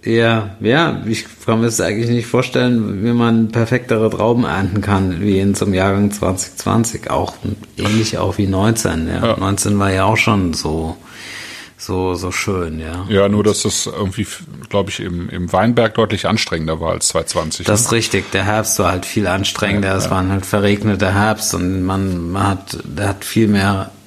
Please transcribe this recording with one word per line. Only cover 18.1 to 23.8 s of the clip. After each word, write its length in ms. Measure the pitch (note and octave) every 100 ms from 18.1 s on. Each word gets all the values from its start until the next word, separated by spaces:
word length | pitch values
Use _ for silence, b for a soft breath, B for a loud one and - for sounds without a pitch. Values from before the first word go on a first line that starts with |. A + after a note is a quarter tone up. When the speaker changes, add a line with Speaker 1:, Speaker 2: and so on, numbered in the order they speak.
| G2+ F#2+
Speaker 1:
Der 120 | G2 F#2+
Herbst 320 | G#2+ G#2 -
war 140 | F#2
halt 160 | F#2 -
viel 180 | - G2
anstrengender. 640 | F#2 G2+ - G#2 G2+ G2
Speaker 2:
Ja, 80 | F#2+
Speaker 1:
Es 80 | F#2
Speaker 2:
ja. 60 |
Speaker 1:
war 80 | F#2+
ein 100 | F#2
halt 140 | G2 F#2+
verregneter 680 | G#2+ G2+ G2+ G#2+ G2 F#2+ F#2+
Herbst 400 | G#2+ G#2+ - F#2
und 280 | F2+ F#2+
man, 460 | F#2 G2 G2 F2+ E2+
man 160 | F#2+ G2
hat, 300 | F#2 - -
der 240 | - C#2+ G2+
hat 180 | G2 -
viel 220 | - A2
mehr 420 | G2+ G2 F#2+